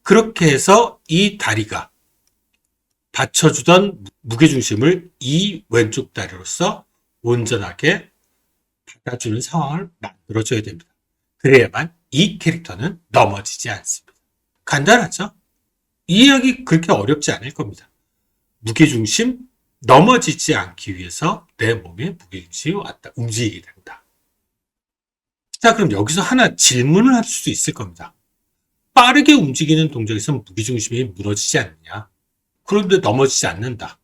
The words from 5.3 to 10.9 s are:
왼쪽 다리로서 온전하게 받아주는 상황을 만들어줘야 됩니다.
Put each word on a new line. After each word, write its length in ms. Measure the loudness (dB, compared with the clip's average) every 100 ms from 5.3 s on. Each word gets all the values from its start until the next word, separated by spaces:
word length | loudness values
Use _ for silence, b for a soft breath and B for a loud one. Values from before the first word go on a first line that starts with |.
| -2 -2 -6 _
왼쪽 440 | 0 0 -4 -10
다리로서 720 | -10 -12 -12 -14 -4 -4 -4 _ _ _ _
온전하게 880 | -2 -2 -2 -4 -6 -4 -2 -2 -8 _ _ _ _ _ _ _ _ -16 -12
받아주는 340 | -8 -6 -6
상황을 520 | -4 -6 -6 -8 -12 _
만들어줘야 640 | -20 _ _ -6 -4 -6
됩니다. 260 | -6 -16 _